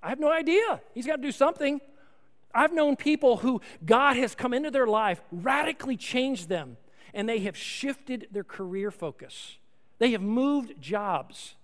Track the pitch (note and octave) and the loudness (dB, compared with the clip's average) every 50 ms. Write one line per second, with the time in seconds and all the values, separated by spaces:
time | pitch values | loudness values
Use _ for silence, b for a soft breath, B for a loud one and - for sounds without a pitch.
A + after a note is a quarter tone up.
0 | - E3 A#3+ C4+ D4+ D4 D#4+ D#4+ D#4+ D4+ E4 G4 A4+ A4+ D#4+ - - - - A#3 | -6 -6 -6 0 2 2 2 2 2 4 4 4 4 2 -2 -4 -6 -14 -12 -10
1 | A#3+ C4 D#4 D4 B3 D4 A#3+ - C4+ D4+ F4 - D4+ C#4 C#4+ C#4 - - b b | -6 -4 -4 -4 -2 -6 2 2 2 2 2 2 -2 -2 -2 -2 -8 -14 b b
2 | b b b b b b b - - - - - C#4 D#4 E4+ D#4+ D4+ D4 C#4 - | b b b b b b b -20 -20 -4 2 4 4 4 4 4 2 2 2 0
3 | - C#4+ D4+ D4 D4 C4 A#3+ G3+ - B3+ B3+ G#3 B B B B - D#3+ A3+ A#3+ | 2 0 0 4 4 4 4 4 2 0 -2 -2 B B B B 2 4 4 6
4 | C#4 C#4+ C#4 A#3+ C4 A3+ - - - B3 B3 B3+ D4+ D4+ A#3+ C#4 B3+ A3+ G#3+ A3 | 6 4 4 4 0 -2 -2 -4 -4 -2 -2 -2 -2 0 0 2 2 4 4 2
5 | A3 G#3 F3+ - - - - F3 E3+ B3+ C4+ C#4+ D4+ D#4+ D#4+ - - C4+ C4 G#3 | 2 2 0 -2 -6 -12 -12 -6 0 0 2 2 2 -2 -4 -6 -4 -6 -6 -4
6 | - - - B3 B3+ C4+ C4+ G#3 F3 D#3+ F#3+ E3+ D3+ B2+ A#2+ - - b b b | -6 -4 -2 0 0 0 -2 -4 -4 -4 -4 -4 -4 -6 -14 -20 -20 b b b
7 | b b b G3+ G3+ A3 A3+ A3 F#3+ G3+ F3+ - - - - - - C#4 C4+ - | b b b -6 -4 -2 -2 -2 -2 -4 -6 -8 -10 -10 -10 -6 -6 -6 -6 -6
8 | - - B3+ A#3+ - - - G#3 G#3 - - - G3 F#3 F3+ G3 G3 G#3 F#3 - | -8 -8 -8 -8 -8 -8 -8 -10 -10 -8 -10 -10 -8 -6 -4 -4 -4 -4 -6 -6
9 | - D#3 C3+ - - C3 - - - - - - - - - - - - - - | -8 -8 -8 -8 -18 -18 -16 -16 -16 -18 -18 -20 -20 -20 -20 -20 -20 -20 -4 2
10 | A3+ B3+ A#3 G#3 F#3 G3+ A3 A#3+ C4 C#4 C#4+ C#4+ B3+ A3+ - - C3+ C3+ F#3 G#3 | 2 2 2 2 0 0 0 2 2 2 2 0 -2 -4 -10 -16 -8 -4 -4 -2
11 | G#3 G3+ F3+ D3 B2+ - - - - - - - | 0 0 -2 -2 -2 -4 -16 -18 -18 -18 -20 -20